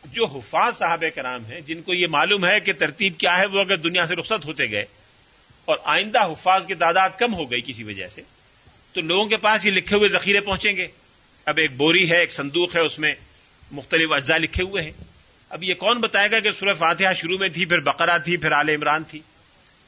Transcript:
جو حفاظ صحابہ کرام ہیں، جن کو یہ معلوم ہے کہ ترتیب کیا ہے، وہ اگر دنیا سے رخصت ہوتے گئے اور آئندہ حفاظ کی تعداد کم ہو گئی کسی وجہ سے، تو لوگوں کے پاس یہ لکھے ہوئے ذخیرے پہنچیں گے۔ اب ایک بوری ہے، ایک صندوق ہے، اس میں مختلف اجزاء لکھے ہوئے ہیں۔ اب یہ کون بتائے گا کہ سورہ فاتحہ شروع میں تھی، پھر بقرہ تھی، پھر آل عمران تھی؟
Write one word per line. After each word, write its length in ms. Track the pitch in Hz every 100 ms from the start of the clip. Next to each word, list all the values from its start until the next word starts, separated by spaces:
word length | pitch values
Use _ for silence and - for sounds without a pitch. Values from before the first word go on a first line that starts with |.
| 143
جو 120 | 226 208
حفاظ 440 | 135 110 160 220 -
صحابہ 320 | 175 165 160 156
کرام 300 | 127 123 110
ہیں، 160 | 170 147
جن 140 | 165
کو 120 | 160
یہ 140 | 180 170
معلوم 360 | 147 175 202 175
ہے 140 | 208
کہ 140 | 202 -
ترتیب 340 | 202 - 196 165
کیا 200 | 185 180
ہے، 80 | 202
وہ 140 | 196
اگر 180 | 185 190
دنیا 260 | 165 180 165
سے 80 | 175
رخصت 300 | - 220 143
ہوتے 240 | 147 123
گئے 140 | 104 104 - _ _ _ _ _ _ -
اور 100 | 147 -
آئندہ 280 | 156 208 240 190
حفاظ 340 | 151 185 190 175
کی 80 | 175
تعداد 340 | 170 180 190 -
کم 140 | 240
ہو 180 | 185 135
گئی 100 | 120
کسی 220 | 120 117
وجہ 240 | 107 98 90
سے، 140 | - - _ _ _ _ _ _ 180
تو 60 |
لوگوں 240 | 160 185 214
کے 120 | 214
پاس 280 | 214 214 202
یہ 60 |
لکھے 240 | 190 180 208
ہوئے 120 | 202
ذخیرے 300 | 180 175 202
پہنچیں 340 | 202 185 214 185
گے۔ 120 | 175 - _ _ _ _ -
اب 100 | 151
ایک 180 | 156 127
بوری 320 | 156 175 170
ہے، 60 | 170
ایک 120 | 165
صندوق 440 | - 139 160 175 170
ہے، 60 |
اس 160 | 156 -
میں 140 | 151 139 - - _ _ -
مختلف 400 | 143 - 165 160
اجزاء 240 | 143 135 160
لکھے 260 | 156 -
ہوئے 200 | 185 196
ہیں۔ 80 | 156 - - - - _ -
اب 120 | 160
یہ 100 | 185 180
کون 240 | 196 240
بتائے 300 | 220 202 202
گا 80 | 226
کہ 120 | 208
سورہ 220 | - 196
فاتحہ 400 | 170 165 170 190
شروع 240 | 180 165 190
میں 120 | 190
تھی، 160 | 156 180
پھر 140 | 170
بقرہ 360 | 139 135 170 175
تھی، 180 | 151 175
پھر 140 | 156
آل 180 | 147 151
عمران 340 | 151 147 156
تھی؟ 160 | 156 151 - _ _ _ _ _